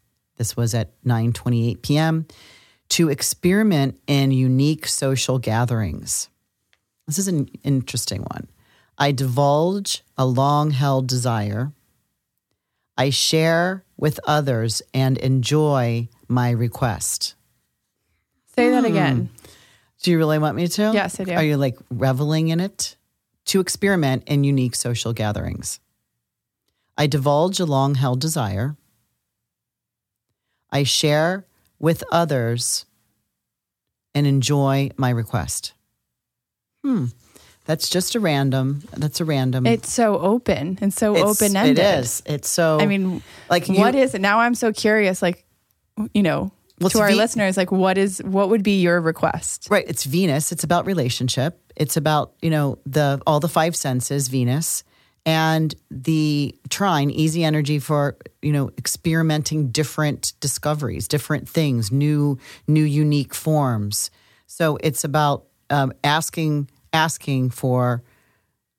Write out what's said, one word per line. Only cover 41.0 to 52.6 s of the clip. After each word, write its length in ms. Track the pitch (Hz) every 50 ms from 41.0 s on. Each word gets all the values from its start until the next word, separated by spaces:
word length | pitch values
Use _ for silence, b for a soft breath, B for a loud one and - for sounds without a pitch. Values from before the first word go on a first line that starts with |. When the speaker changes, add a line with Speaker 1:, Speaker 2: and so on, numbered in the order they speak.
| 233 214 208
Speaker 1:
It's, 280 | 170 175 208 208 202 214
Speaker 2:
open-ended. 360 | 202 196 190 220 262 - 160
Speaker 1:
it 200 | 180 202 180 143
is. 220 | 123 120 - - -
It's 220 | - 147 143 - -
so, 320 | - - 170 160 156 151
Speaker 2:
I 60 | 156
mean, 360 | 151 196 196 190 185 180 - B B B B B B
Speaker 1:
like, 200 | 175 175 170 -
you 60 | 190 190
Speaker 2:
what 160 | 202 240 247
is 200 | 277 262 262 240
it? 60 | 196
Now 200 | 196 202 202 226
I'm 140 | 233 240 240
so 180 | - - 226 214
curious, 500 | - - 214 214 220 208 185 185 - -
like, 220 | 175 180 - _ _ _ _ _ _ _ _ _ _ _ - 208 - -
you 80 | 208 202
know, 280 | 160 143 147 165 196 - _ _ _ _ _
Speaker 1:
Well, 100 | 170 190
Speaker 2:
to 60 | -
Speaker 1:
it's 40 | 226
Speaker 2:
our 80 | 208 202
Speaker 1:
Ve- 40 | 208
Speaker 2:
listeners, 420 | 214 220 233 - 233 208 190 185
like, 140 | 196 185 185
what 260 | 196 190 185 190 190 190
is, 220 | 196 202 185 - -
what 240 | 190 190 196 202 185
would 140 | 226 220 190
be 180 | 208 202 190
your 200 | 175 175 170 175
request? 680 | 165 160 165 - - - - 170 - - - - - -
Speaker 1:
Right. 140 | 208 196 -
It's 180 | 196 151 - -
Venus. 460 | 139 131 175 196 175 135 147 151 -
It's 140 | 175 156 -
about 220 | 151 175 175 -
relationship. 720 | 180 196 170 127 127 - - 127 127 - - 127 160 - - _ _ -
It's 200 | - 156 - -
about, 360 | 160 143 156 151 151 - - _ _ -
you 80 | 165
know, 280 | 160 151